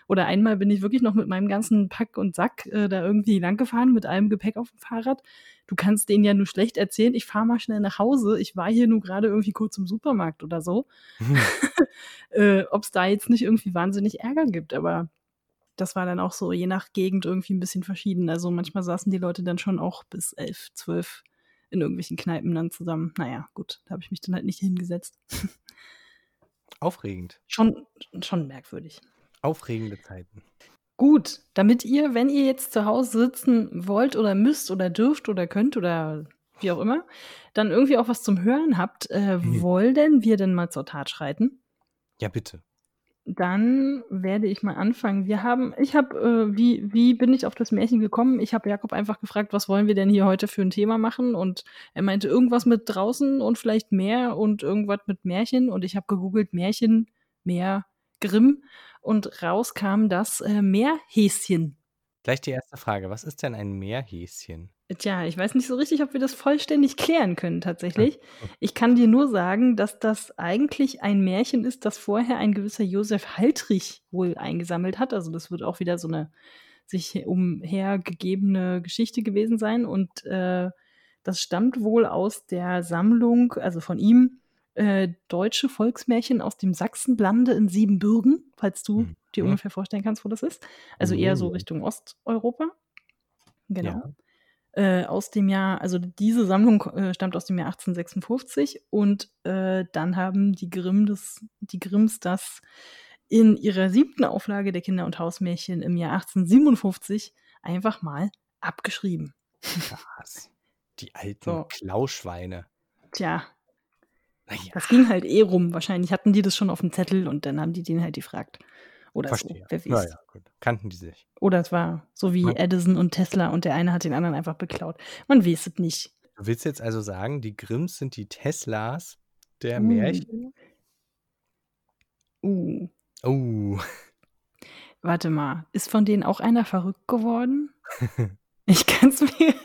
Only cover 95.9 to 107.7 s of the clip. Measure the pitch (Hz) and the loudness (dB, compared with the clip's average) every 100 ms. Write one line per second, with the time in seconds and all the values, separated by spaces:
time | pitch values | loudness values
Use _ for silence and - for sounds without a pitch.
95.9 | 180 180 - 208 233 196 190 233 208 - | -4 -6 -2 0 2 2 6 6 6 2
96.9 | - 190 180 190 180 - 180 160 - - | -4 -4 -2 -4 -4 -4 -4 -4 -6 -6
97.9 | 175 170 196 - 254 - - 285 - _ | -6 -6 -8 -4 -6 -4 -4 -4 -4 _
98.9 | 214 202 202 - _ - 190 190 190 180 | 0 2 0 -4 _ -6 -4 -2 -2 -2
99.9 | 165 165 180 185 190 202 185 175 185 180 | -4 -2 -2 0 2 2 0 -4 -6 0
100.9 | 196 208 202 - - 220 _ 202 180 180 | 2 2 0 -8 -18 -20 _ -12 -10 -2
101.9 | 202 220 - 180 185 - - _ - - | 2 2 0 -4 -4 -6 -16 _ -20 -20
102.9 | - - - _ 226 220 208 214 190 190 | -20 -20 -20 _ 8 8 8 2 2 2
103.9 | 202 302 - 254 - - 202 196 180 175 | 4 2 2 0 0 -4 -4 -2 -4 -2
104.9 | 185 175 - 170 - 180 175 - 175 - | -2 -2 -4 -6 -4 -4 -4 -6 -4 -2
105.9 | 175 165 185 - 196 175 240 294 233 196 | -2 -2 -4 -2 -2 6 8 8 4 2
106.9 | 180 - 208 - _ _ _ 151 | -6 -6 -8 -8 _ _ _ -8